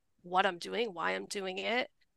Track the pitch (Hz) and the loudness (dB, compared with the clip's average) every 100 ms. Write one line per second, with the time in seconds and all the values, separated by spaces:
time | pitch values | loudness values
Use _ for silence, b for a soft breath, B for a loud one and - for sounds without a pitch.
0 | _ _ 175 180 196 175 175 190 233 170 | _ _ 2 4 4 2 -4 -2 -2 -2
1 | 202 190 196 208 190 185 196 240 - _ | -2 -2 -4 -6 -6 -4 -2 -2 -2 _
2 | _ | _